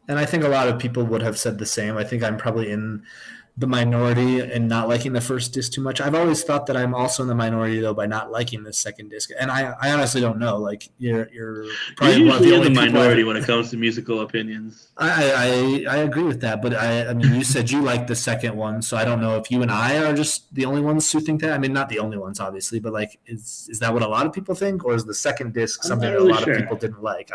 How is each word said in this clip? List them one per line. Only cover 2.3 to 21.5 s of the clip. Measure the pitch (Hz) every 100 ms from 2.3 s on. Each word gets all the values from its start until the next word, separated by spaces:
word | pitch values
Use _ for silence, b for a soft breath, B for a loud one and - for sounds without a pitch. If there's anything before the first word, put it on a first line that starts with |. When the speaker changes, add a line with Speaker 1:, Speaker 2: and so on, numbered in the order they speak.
| 107
Speaker 1:
probably | 120 113 107
in | 104 110 107 B B B B B -
the | 131
minority | 123 120 120 123 120 127 127
in | 123 120 113
not | 117 113
liking | 120 135
the | 123
first | 120 127 120
disc | 131 120
too | -
much. | 135 131
I've | 143 160
always | 170 156
thought | - 143 -
that | 127
I'm | 123 123
also | 127 -
in | 127
the | 120
minority, | 113 113 110 113
though, | 110
by | 107 104
not | 107 110
liking | 113 120 110
the | 107
second | - 107 - 107
disc. | 107 - 127
And | 131
I, | 131 131 123
I | 135
honestly | 147 127 131
don't | 117 110
know. | 117 104
Like, | 104 104 - _
you're, | 123 113 113
you're | 113 113 110 107
Speaker 2:
You're | 107 B -
Speaker 1:
probably | - 262 320
one | 131
of |
the | 175
Speaker 2:
usually |
in | 175
Speaker 1:
only | 151
Speaker 2:
the | 127
Speaker 1:
people | 117
Speaker 2:
minority | 123 123 117
Speaker 1:
I've | 113
Speaker 2:
when | 110
it |
comes | 117 117 117
to | 113
musical | 117 113 113 110
opinions. | 107 113 110 107 110 110 _ -
Speaker 1:
I, | 160
I, | 165 139 135
I, | 123 127 131 139 127 143
I |
agree | 151 143
with | 170 123
that. | 120 110
But, | 117
I, | 110 117 117 117
I |
mean, | 117 135 120
you |
said | 123 135 117
you | 143
liked | 135 120 123
the | 120
second | 123 113 117 107
one, | 107 110
so | - 117
I | 113
don't | 117
know | 113 110
if | 110
you | 127
and | 123
I | 104 120 151
are | 156 147
just | 151 - - 139
the | 127
only | 143
ones | 147 156 -
who | 156
think | 156 156
that. | 160